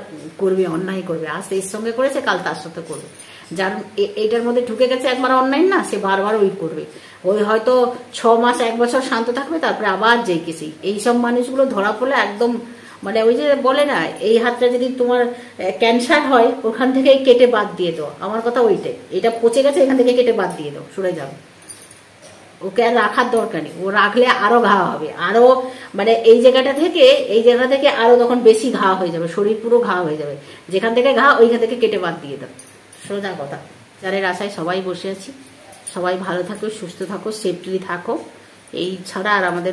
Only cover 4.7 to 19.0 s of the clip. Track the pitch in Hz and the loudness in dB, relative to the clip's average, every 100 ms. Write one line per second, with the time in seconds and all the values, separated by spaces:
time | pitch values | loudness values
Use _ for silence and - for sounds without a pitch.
4.7 | 214 247 254 269 254 254 262 262 285 370 | 0 0 0 -2 -2 0 2 2 2 2
5.7 | 381 208 202 190 196 202 220 190 170 160 | 0 -2 -4 -2 -2 0 2 0 0 -6
6.7 | 156 151 - - - 180 208 208 220 214 | -8 -12 -16 -20 -6 -2 0 2 0 2
7.7 | 254 240 - - - 233 233 240 254 226 | 2 2 -2 -12 -2 2 4 2 0 -2
8.7 | 226 240 262 262 226 233 247 277 320 247 | 0 0 0 -2 -2 -2 -4 -4 -4 -2
9.7 | 190 208 190 220 233 190 165 165 160 156 | -2 -2 0 2 2 2 -2 -4 -10 -12
10.7 | - 180 208 247 240 240 247 247 262 262 | -8 -6 -2 0 0 0 0 -2 0 0
11.7 | 208 202 214 254 269 202 202 240 233 - | 0 -2 -2 -2 0 -2 -2 -2 -2 -8
12.7 | - - - 196 220 226 247 294 269 240 | -18 -20 -14 -4 0 2 2 2 2 2
13.7 | 277 294 214 160 - 208 226 247 240 247 | 2 2 0 -4 -2 0 2 2 0 0
14.7 | 247 254 254 240 247 240 - - - 185 | 0 -2 -2 0 0 0 -4 -14 -8 -6
15.7 | 190 226 240 240 302 269 254 233 - 220 | 0 2 2 2 2 4 4 4 2 -4
16.7 | - 254 262 269 269 262 240 247 220 196 | 0 0 2 4 6 6 6 4 2 -2
17.7 | 175 175 160 147 - 185 220 233 247 226 | -4 -4 -4 -8 -8 -6 -4 -2 0 2
18.7 | 175 147 - | 0 -4 -10